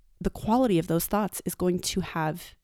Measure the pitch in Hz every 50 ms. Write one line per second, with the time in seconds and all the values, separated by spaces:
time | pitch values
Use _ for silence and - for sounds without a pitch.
0 | _ _ _ - 175 - - - - 214 220 254 262 233 190 160 165 - 160 170
1 | - - - 208 214 185 - - - 185 - - 180 180 175 180 - - - 190
2 | 170 - - 165 156 156 156 175 - - - _